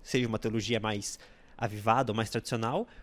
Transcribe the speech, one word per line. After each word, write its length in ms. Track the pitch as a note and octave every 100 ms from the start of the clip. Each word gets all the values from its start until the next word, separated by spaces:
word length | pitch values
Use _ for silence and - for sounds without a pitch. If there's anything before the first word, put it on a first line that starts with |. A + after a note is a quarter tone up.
seja 240 | - C3 A#2+
uma 120 | A2
teologia 400 | A2+ A2 G#2+ A2+
mais 380 | A2 G#2 - - - - - -
avivada 540 | A#2 G#2 G#2 A#2 B2
ou 40 | G#2+
mais 140 | A2
tradicional, 580 | A#2 - A#2 A2+ D#3 A#3+ -